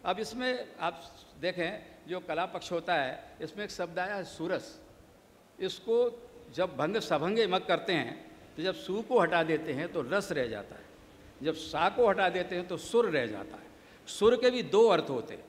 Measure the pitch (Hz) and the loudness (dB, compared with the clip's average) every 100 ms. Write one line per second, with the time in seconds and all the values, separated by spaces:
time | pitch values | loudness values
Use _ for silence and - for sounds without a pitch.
0 | 175 190 214 233 254 254 220 - 170 170 | -2 -4 -4 -4 -4 -4 -8 -6 -6 -6
1 | - - - - 170 175 165 208 - - | -18 -20 -20 -6 -4 -2 -4 -6 -14 -20
2 | - 180 175 156 185 185 - 175 170 165 | -10 -10 -4 -4 -2 -6 -4 -4 0 0
3 | 131 - - - 160 202 208 - 175 165 | 0 -6 -14 -12 -12 -8 -10 -8 -6 -4
4 | 185 202 156 - 165 165 - - - - | -4 -6 -8 -8 -4 -4 -6 -18 -20 -20
5 | - - - - - - 185 - - 233 | -20 -20 -20 -20 -20 -6 -6 -6 0 2
6 | 240 233 - - - 131 185 120 151 220 | 2 -2 -18 -20 -12 -4 -2 0 -2 -2
7 | - 156 165 220 208 185 185 165 - 170 | 0 0 2 2 2 2 2 0 2 0
8 | 117 - - - - - 185 185 - 202 | -2 -8 -16 -20 -16 -4 -4 -4 -4 -4
9 | 220 247 170 170 165 151 156 135 170 175 | 4 4 6 4 4 0 0 -4 -4 -4
10 | 123 196 196 151 123 107 98 - - - | 0 -2 0 -2 -2 -6 -10 -16 -20 -20
11 | - - - - 147 156 - 156 175 202 | -20 -20 -20 -6 -4 -4 -6 0 2 6
12 | 233 190 185 180 180 175 180 170 - 233 | 4 6 2 2 -2 -4 -4 -8 0 2
13 | 220 151 117 104 101 - - - - - | 4 2 -2 -6 -10 -16 -20 -20 -20 -20
14 | - - 214 247 247 247 165 185 226 170 | -16 4 4 6 4 2 2 6 8 6
15 | - 127 104 92 | 2 -4 -4 -14